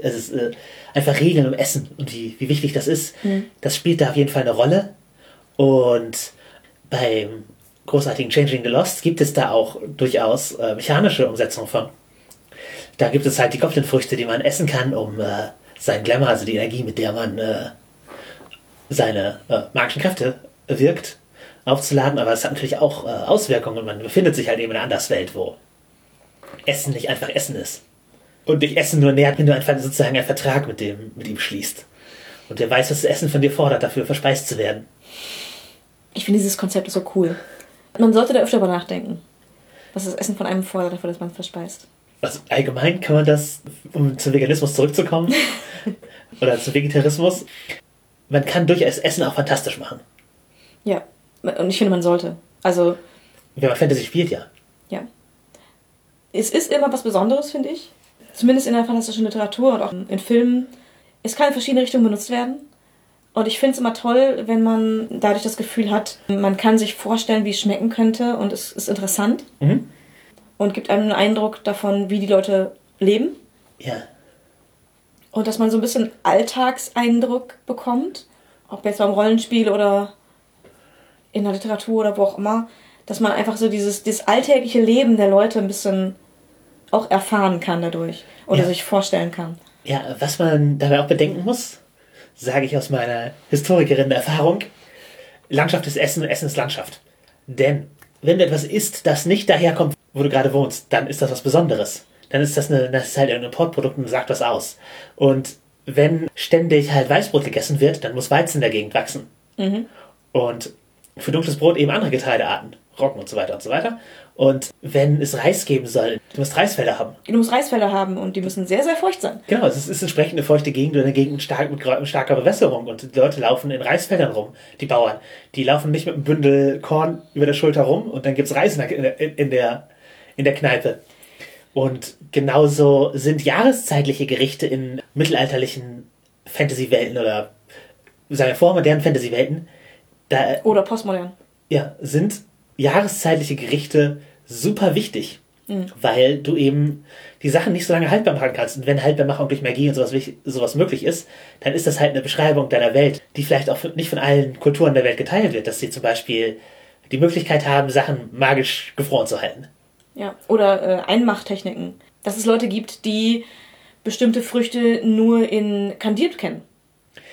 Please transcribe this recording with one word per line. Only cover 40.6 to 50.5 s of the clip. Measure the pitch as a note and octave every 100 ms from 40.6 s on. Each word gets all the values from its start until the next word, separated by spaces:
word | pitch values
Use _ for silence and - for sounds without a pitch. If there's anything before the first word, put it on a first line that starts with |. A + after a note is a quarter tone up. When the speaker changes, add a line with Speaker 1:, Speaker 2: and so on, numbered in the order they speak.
Speaker 2:
fordert, | F#3+ F#3 F3+
dafür, | F3 F3
dass | E3+
man | F3
verspeist. | E3+ F3+ F3 E3+ - _ _ _ -
Speaker 1:
Also | - - -
allgemein | C3+ C#3 B2+ D3+ F3+
kann | - D3+
man |
das, | D3 D3 - - - - -
um | D#3+ C#3 C3
zum | C#3
Veganismus | C3+ B2+ D3 C#3+
zurückzukommen, | - D3 E3+ F3 E3 E3+ D4+ C#4 - - -
Speaker 2:
<laughs> | A3 - - - - -
Speaker 1:
oder | B2+ A#2+
zum | -
Vegetarismus, | C#3+ D3 D3 D3 D3 F3 F#3 - - - - _ _ _ _ -
man | C#3+
kann | C3+ F3 E3+
durchaus | - C3 -
Essen | - -
auch | E3
fantastisch | - C#3 C#3 - -
machen. | C3+ B2 _ _ _ _ _